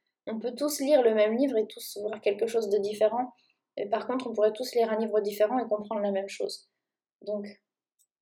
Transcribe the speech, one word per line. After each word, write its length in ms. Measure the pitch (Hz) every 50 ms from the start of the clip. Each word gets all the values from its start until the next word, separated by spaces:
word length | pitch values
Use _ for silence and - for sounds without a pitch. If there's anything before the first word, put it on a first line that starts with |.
| _ _ _ _ _
On 120 | - 226 220
peut 140 | 220 247 233
tous 240 | - 285 302 294 -
lire 220 | 277 269 302 277
le 140 | 240 226 220
même 200 | 214 208 214 220
livre 220 | 240 285 269 240
et 80 | 220 214
tous 320 | - - - - - - 202
voir 200 | 208 208 214 214
quelque 240 | - 208 202 - 220
chose 240 | 226 - 226 220 202
de 80 | 202
différent, 560 | 208 196 208 214 208 214 214 220 247 262 262 - _ _ _ _ _ _ _ _
et 140 | - 202 202
par 160 | 226 214 214
contre 220 | - 247 262 -
on 60 | 240 226
pourrait 200 | 214 208 214 214
tous 220 | - 254 - -
lire 160 | 240 226 220
un 80 | 220 214
livre 200 | 226 220 208 214
différent 360 | 202 208 202 202 214 214 247
et 100 | 254 226
comprendre 340 | 226 214 214 208 - 226 214
la 100 | 202 202
même 180 | 196 190 196 196
chose. 400 | - - 202 - - - _ _ _ _ _ _ _ _ _ _ _ _ -
Donc 220 | 190 208 208 202 208 208 - _ _ _ _ _ _ _ _ _ _ _ _